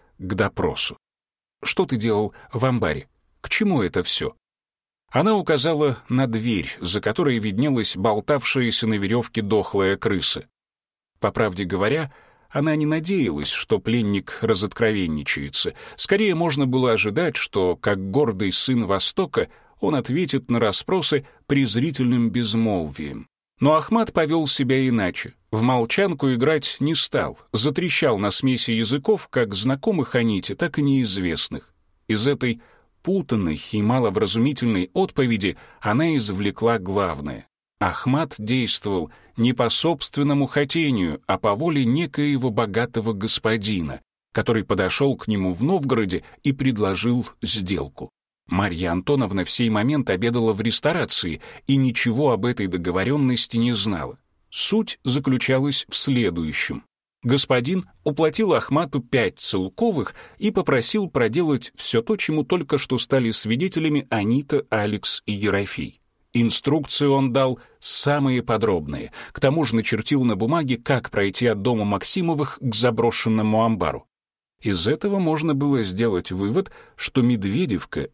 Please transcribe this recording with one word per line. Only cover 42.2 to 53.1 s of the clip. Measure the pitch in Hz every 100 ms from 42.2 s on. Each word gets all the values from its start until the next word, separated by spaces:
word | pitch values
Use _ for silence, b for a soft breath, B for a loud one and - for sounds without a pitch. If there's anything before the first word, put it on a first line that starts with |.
| 147 135 127
богатого | 107 113 98 120 117 110
господина, | 104 110 - 110 110 101 101 78 67 - _ _
который | - 107 110
подошёл | 98 95 92 - 139 127
к | -
нему | 104 95
в | 87
Новгороде | 135 185 139 117 101 87 B B
и | -
предложил | 135 131 110 101 92 110 123 110 -
сделку. | 101 107 90 92 69 - - _ _ _ -
Марья | 92 101 85 90
Антоновна | 87 92 143 113 95
в | 87
сей | - 120
момент | 107 117 151 127
обедала | 92 117 120 113
в | 104
ресторации | 113 110 147 170 120 - 90 76 B B -
и | 135
ничего | 131 117 120 117 147
об | 113
этой | 117 117 98
договорённости | 90 87 90 98